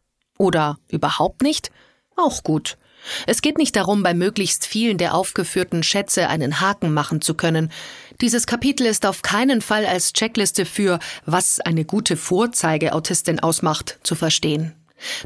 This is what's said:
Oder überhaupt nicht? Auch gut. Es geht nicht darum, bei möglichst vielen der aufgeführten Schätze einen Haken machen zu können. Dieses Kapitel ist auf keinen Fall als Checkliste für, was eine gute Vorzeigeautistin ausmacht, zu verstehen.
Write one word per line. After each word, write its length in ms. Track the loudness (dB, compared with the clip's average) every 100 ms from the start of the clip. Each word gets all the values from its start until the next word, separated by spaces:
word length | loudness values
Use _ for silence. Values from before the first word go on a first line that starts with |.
| _ _ _ 0
Oder 400 | 2 2 0 -4 -6
überhaupt 540 | -4 -2 0 0 2
nicht? 300 | 0 0 -6 _ _ _ _ -2
Auch 280 | -2 -2
gut. 340 | -2 -2 -2 -12 _ _ -12 -8 -2
Es 160 | 0
geht 160 | 2 2
nicht 180 | 2 2
darum, 280 | 2 2
bei 100 | 2
möglichst 540 | 2 2 0 0 0 -2
vielen 300 | 0 0 2
der 180 | 2 0
aufgeführten 680 | 0 -2 -2 -2 0 0
Schätze 440 | 0 0 0 0 0
einen 320 | 0 0 0
Haken 340 | 0 0 0
machen 280 | 0 0 -2
zu 120 | -2
können. 380 | 0 0 0 -2 -6 -16 -18 -16 -2
Dieses 240 | 0 2 0
Kapitel 400 | 0 0 2 2
ist 200 | 2 0
auf 160 | 0
keinen 400 | 0 2 4 2
Fall 240 | 2 0 2
als 280 | 0 0
Checkliste 520 | 0 -2 0 0 0 -2
für, 340 | 0 2 0 -2 -12 -2
was 340 | 0 2 0
eine 240 | 0 -2 0
gute 320 | -2 0 -2
Vorzeigeautistin 1200 | 0 0 0 0 0 0 0 -2 -2 -2 0 0
ausmacht, 600 | 0 0 0 -2 -6 -8
zu 120 | -4 -2
verstehen. 600 | 0 0 0 -2 -4 -8 _ _ -12 -10